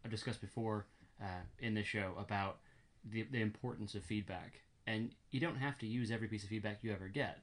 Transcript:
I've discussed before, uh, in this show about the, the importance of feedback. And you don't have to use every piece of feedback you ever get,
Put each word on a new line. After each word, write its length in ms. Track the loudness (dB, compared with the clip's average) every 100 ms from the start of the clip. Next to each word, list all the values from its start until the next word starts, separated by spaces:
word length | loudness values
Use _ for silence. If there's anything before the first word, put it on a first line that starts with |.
I've 60 | -4
discussed 300 | -2 -2 -4
before, 460 | -4 0 2 2 -2 -12 -18 -8
uh, 220 | -4 -4 -6 -4
in 160 | 2
this 120 | 2 2
show 280 | 2 0 0
about 400 | 0 2 2 -2 -12 -20 -20 -14
the, 180 | -4 -2 0
the 100 | 2
importance 540 | 2 2 -4 -2 -4
of 100 | -4
feedback. 580 | 0 0 0 -4 -6 -14 -20 -8 0
And 280 | 0 0 -4 -2
you 100 | 2
don't 160 | 2 2
have 220 | 0 0
to 80 | 0
use 240 | 2 2
every 180 | 2 0
piece 160 | -2
of 40 | -2
feedback 300 | 0 0 -2
you 100 | -2
ever 160 | -2 -2
get, 300 | 0 0 -2